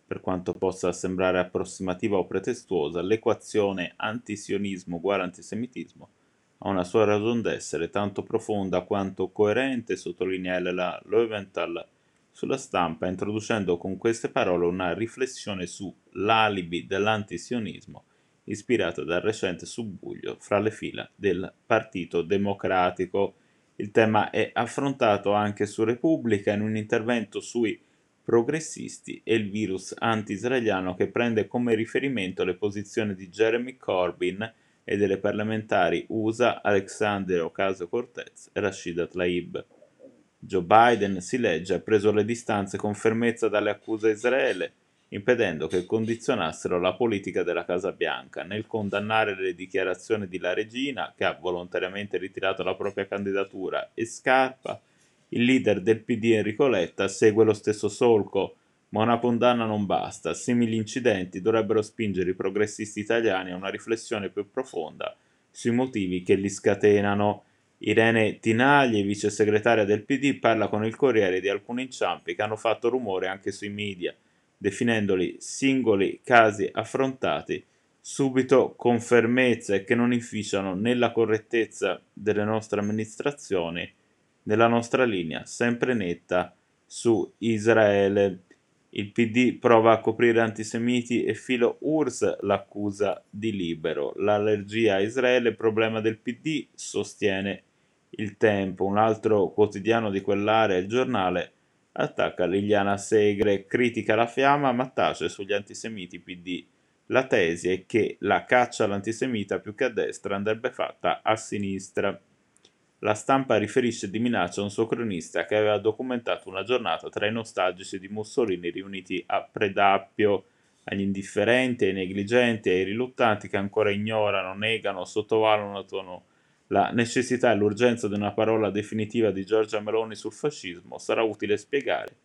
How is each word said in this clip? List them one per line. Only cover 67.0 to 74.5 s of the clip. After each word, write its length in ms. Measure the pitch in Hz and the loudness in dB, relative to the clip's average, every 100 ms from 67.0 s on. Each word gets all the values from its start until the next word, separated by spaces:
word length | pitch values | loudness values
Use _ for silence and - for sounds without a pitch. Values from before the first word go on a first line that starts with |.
| 101 101 104 101 _ _ _ _ | 4 2 2 0 _ _ _ _
Irene 600 | - 107 113 113 107 87 | 0 4 6 6 2 0
Tinagli, 640 | 113 113 131 143 131 110 | 0 4 6 6 6 2
vice 240 | 98 104 104 | 0 0 -2
segretaria 560 | - 107 107 113 113 | 2 4 4 4 4
del 200 | 101 104 | 4 2
P 140 | - 139 | 0 0
D, 200 | 139 131 | 0 2
parla 300 | 120 110 101 | 2 2 0
con 160 | 107 | -2
il 120 | 110 107 | -4 2
Corriere 440 | 135 110 98 92 | 2 4 2 2
di 80 | 92 | 0
alcuni 340 | 98 - 120 | -4 -4 -8
inciampi 520 | 131 - 98 82 - | -8 -4 -2 -2 -6
che 80 | 90 | -4
hanno 140 | 107 110 | -4 -2
fatto 320 | 113 107 117 | -2 0 0
rumore 380 | 127 117 92 92 | 0 -2 -4 -4
anche 240 | 95 104 | -4 -8
sui 180 | 95 104 | -8 -8
media, 460 | 101 104 92 82 - _ _ _ | -6 -8 -6 -8 -10 _ _ _